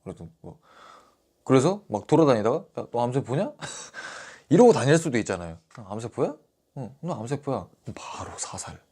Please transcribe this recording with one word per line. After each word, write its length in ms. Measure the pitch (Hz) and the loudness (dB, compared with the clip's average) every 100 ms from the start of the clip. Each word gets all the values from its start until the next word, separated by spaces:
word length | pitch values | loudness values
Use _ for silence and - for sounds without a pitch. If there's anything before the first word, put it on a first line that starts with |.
그러다 220 | - 85 82 _ | -14 -14 -16 _
뭐, 180 | 87 - _ - - - _ _ _ _ | -20 -20 _ -20 -20 -20 _ _ _ _
그래서 400 | - 131 139 202 _ | 4 4 4 0 _
막 200 | 107 - | -8 2
돌아다니다가, 580 | 156 151 117 107 147 196 - | 4 6 4 2 -2 -6 -12
"야, 80 | 107 | -6
너 100 | 117 | -2
암세포냐?" 500 | 120 131 123 135 240 - | -2 -2 -2 -2 -4 -6
<laughs> 920 | - - - - - - - - _ | -14 -14 -16 -16 -16 -16 -18 -20 _
이러고 240 | 156 240 | 8 8
다닐 240 | 147 123 160 | 8 4 4
수도 200 | 165 123 | 4 -2
있잖아요. 380 | 101 95 85 82 _ - | -2 -4 -6 -14 _ -20
"어, 100 | 101 | -12
암세포야? 460 | 104 117 - 165 294 _ _ _ - | -10 -8 -4 -4 -4 _ _ _ -14
응, 180 | 127 - | -14 -12
너 120 | 165 | -10
암세포야." 560 | 135 117 139 143 123 82 _ | -8 -6 -8 -4 -6 -8 _
그럼 120 | - - | -16 -14
바로 360 | - - 87 85 | -14 -14 -14 -12
사살. 420 | - 95 - - _ | -12 -12 -14 -16 _